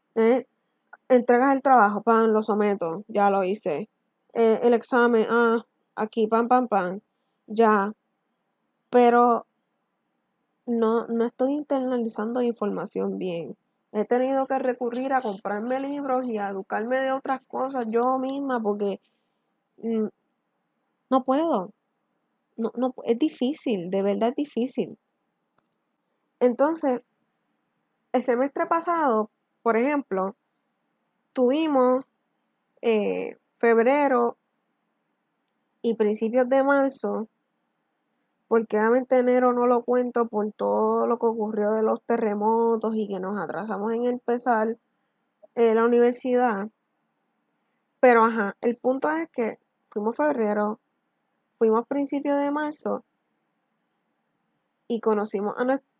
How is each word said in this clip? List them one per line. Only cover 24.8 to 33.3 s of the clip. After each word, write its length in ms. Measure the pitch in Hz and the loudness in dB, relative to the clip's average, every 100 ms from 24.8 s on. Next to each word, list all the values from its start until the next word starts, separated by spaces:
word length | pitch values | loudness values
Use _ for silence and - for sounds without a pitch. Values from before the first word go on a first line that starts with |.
| 175 - _ _ _ _ _ _ _ _ _ _ _ _ _ _ | -6 -10 _ _ _ _ _ _ _ _ _ _ _ _ _ _
Entonces, 640 | 247 240 285 330 294 247 - _ _ _ _ _ _ _ _ _ _ | 0 2 0 0 -2 -4 -6 _ _ _ _ _ _ _ _ _ _
el 80 | 254 | -2
semestre 440 | 254 240 277 330 330 | 0 0 -2 -4 -4
pasado, 640 | 330 339 339 294 220 214 _ _ _ | -2 -2 0 0 0 -2 _ _ _
por 160 | 233 220 | 2 2
ejemplo, 580 | 262 294 - 190 190 - _ _ _ _ _ _ _ _ _ | 2 0 -2 -4 -4 -8 _ _ _ _ _ _ _ _ _
tuvimos, 720 | - 247 294 320 269 254 254 - _ _ _ _ _ _ _ | 0 2 2 2 2 4 2 -2 _ _ _ _ _ _ _
eh, 560 | 233 220 196 185 185 | 0 0 0 -4 -6